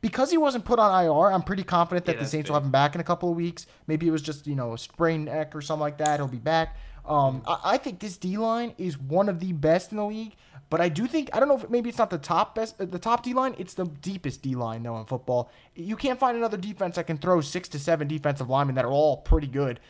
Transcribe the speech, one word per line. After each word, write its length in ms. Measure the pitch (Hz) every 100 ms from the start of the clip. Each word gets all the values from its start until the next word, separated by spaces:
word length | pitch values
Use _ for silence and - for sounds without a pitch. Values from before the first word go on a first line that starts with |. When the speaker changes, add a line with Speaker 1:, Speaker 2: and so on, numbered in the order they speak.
Speaker 1:
because 280 | 220 - 277
he 60 | 330
wasn't 280 | 302 247
put 140 | - 233
on 120 | 214
I 160 | 185 170
R, 240 | 151 190
I'm 100 | 190
pretty 200 | - 190
confident 420 | 180 175 170 175 175
that 60 |
Speaker 2:
Yeah, 40 | 120
Speaker 1:
the 60 |
Speaker 2:
that's 80 | 139
Speaker 1:
Saints 140 | 151 147
Speaker 2:
big. 20 |
Speaker 1:
will 60 | 147
have 40 | 139
him 40 |
back 240 | 135 143
in 60 | 170
a 40 |
couple 260 | 165 170 175
of 60 | 170
weeks. 300 | 170 170 - - -
Maybe 200 | 156 165
it 40 |
was 100 | 160
just, 240 | 147 147 147
you 80 |
know, 200 | 139 120
a 40 | 113
sprained 460 | - - 165 160
neck 320 | 151 151 156 156
or 60 |
something 180 | 143 156
like 180 | 147 147
that. 200 | 151 147
He'll 80 | 139
be 80 | 123
back. 400 | 117 160 160 - - - -
Um, 340 | 147 135 131
Speaker 2:
Mm-hmm. 80 | 113
Speaker 1:
I, 100 | 165
I 120 | 170 208
think 220 | 294 185
this 180 | 214 180
D-line 560 | 185 196 226 226 233 -
is 200 | 180 143
one 300 | 135 160 202
of 100 | 175
the 120 | 185
best 400 | 165 151 170 185
in 40 | 214
the 80 |
league, 300 | 208 220 220 - _ - _
but 100 | 165
I 80 | 175
do 160 | 151 240
think, 240 | 320 277
I 80 | -
don't 80 | 220
know 80 | 269
if, 140 | 220
maybe 180 | 240 240
it's 100 | 233
not 120 | 226
the 80 | 170
top 360 | - 170 160 -
best, 220 | 139 -
uh, 40 |
the 140 | 185 180
top 240 | 226 233
D-line, 320 | 247 254 262 233
it's 140 | 180
the 120 | - 180
deepest 560 | 143 175 196 147 -
D-line, 400 | 135 127 117 113
though, 160 | 117 113
in 80 | 110
football. 440 | 127 - 123 120 - _
You 220 | - 170 220
can't 220 | 277 254
find 160 | 262 233
another 220 | 226 208
defense 380 | 190 202 185 175
that 100 | 165
can 100 | 156
throw 240 | 160 180
six 280 | 147 180 180
to 80 | 147
seven 280 | 143 165 147
defensive 420 | 156 147 139 123
linemen 240 | 131 139
that 100 | 131
are 60 | 120
all 260 | 139 151 131
pretty 280 | - 160 147
good, 340 | 131 135 117 -